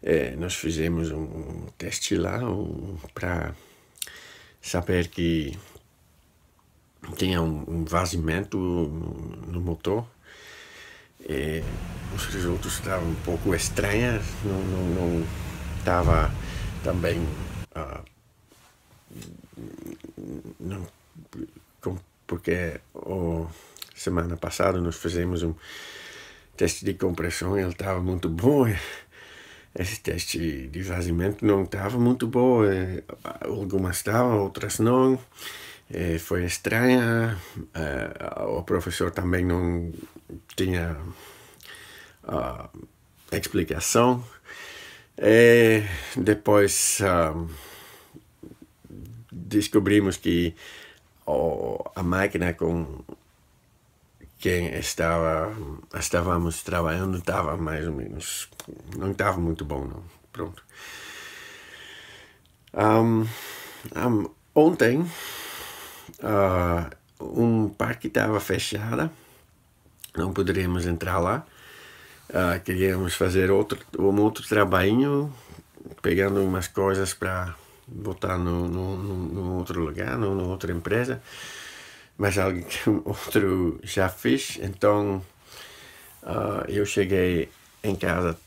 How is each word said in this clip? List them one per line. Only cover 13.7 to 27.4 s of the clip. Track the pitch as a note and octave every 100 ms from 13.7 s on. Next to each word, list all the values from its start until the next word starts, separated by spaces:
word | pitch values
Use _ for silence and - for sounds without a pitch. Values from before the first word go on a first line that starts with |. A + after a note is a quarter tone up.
| - G2 G#2 B2 A2+ - -
não, | G#2+ F#2+
não, | F#2+ F#2 F2+
não | F2 F2 E2+ D#2+ - - - - - -
tava | F2 F2+ E2 D#2 - - - - -
também, | - F2+ E2+ E2+ D#2 D2 - - -
ah, | - D2 - - _ _ _ _ _ _ _ _ _ _ A1+ - - - A1 A1 - - - - - G#1 C#2 - -
não, | F2+ G2 F2 _ _ - - - - - _ _
com-, | - F#2 - _ -
porque | F2 - F2 F2 - _
o, | - - F#2+ E2+ E2 E2 E2 - - - -
semana | - F2 E2+ E2+
passada | E2+ - F#2 F#2
nós | F2 E2+
fizemos | - F2 F2 F2+
um | E2+ D#2+ - - - - - - - - _ -
teste | F2 - G2
de |
compressão | F#2+ F#2+ E2+ E2+ -